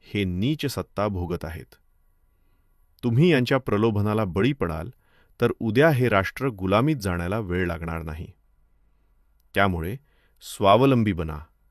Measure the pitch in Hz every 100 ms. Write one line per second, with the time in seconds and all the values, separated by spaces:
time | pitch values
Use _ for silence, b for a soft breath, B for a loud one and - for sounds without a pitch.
0 | - 107 95 90 120 156 135 - 90 -
1 | 104 92 85 85 80 80 - _ _ _
2 | _ _ _ _ _ _ _ _ _ _
3 | 123 117 180 143 123 139 - 101 113 104
4 | 104 107 101 85 120 143 87 80 92 -
5 | _ _ _ - 120 - 113 110 160 127
6 | 123 101 95 - 131 98 92 104 143 151
7 | 98 87 87 107 98 90 90 82 82 82
8 | 80 76 78 - _ _ _ _ _ _
9 | _ _ _ _ _ 101 98 85 82 127
10 | _ _ _ _ - - 98 107 135 123
11 | 107 87 78 78 - _ _